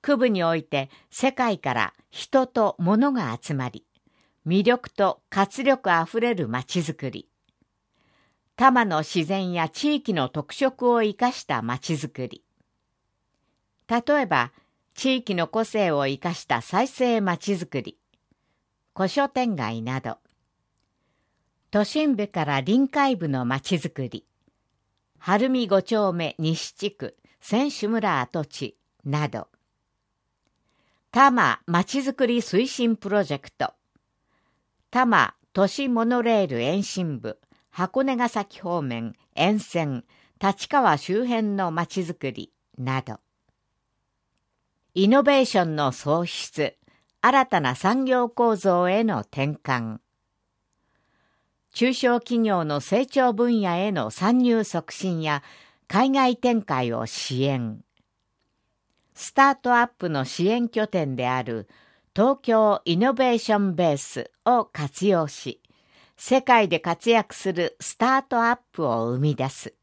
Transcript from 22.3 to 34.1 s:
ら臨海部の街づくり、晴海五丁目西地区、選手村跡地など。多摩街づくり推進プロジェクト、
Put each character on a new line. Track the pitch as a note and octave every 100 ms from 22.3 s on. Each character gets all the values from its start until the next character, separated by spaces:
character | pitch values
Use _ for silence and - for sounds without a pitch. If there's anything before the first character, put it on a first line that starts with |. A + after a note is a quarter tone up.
| F3+
ら | D3+ C#3
臨 | C3 A#3 C4+
海 | D4+ C#4 A#3
部 | E3
の | C3 A#2+
街 | C3 - F3
づ | D#3
く | - B2+
り、 | - _ _ _ _ _ _ _ _ _ _
晴 | - G3+ C4
海 | C4 A3+
五 | G3
丁 | F#3+ A3 G3+
目 | F3 D#3+ -
西 | D#3+ E3 -
地 | - G3+
区、 | - B2+ - _ _
選 | - G#3 C#4+
手 | - G#3
村 | A3+ G#3 D3
跡 | B2 E3+
地 | D3 - C3 _ _ _
な | C#3 D3 D3
ど。 | A2+ - _ _ _ _ _ _ _ _ _ _ _ _ _ _ _ _
多 | A#3 C4+
摩 | B3 D3+ A#2 -
街 | E3+ F3+ C4+
づ | C4+
く | C4+ B3
り | A#3+
推 | A3+ F3+ C4
進 | - A#3 A3+
プ | G3
ロ | G#3
ジ | F3+
ェ | C#3+
ク | -
ト、 | _ - _ _ _ _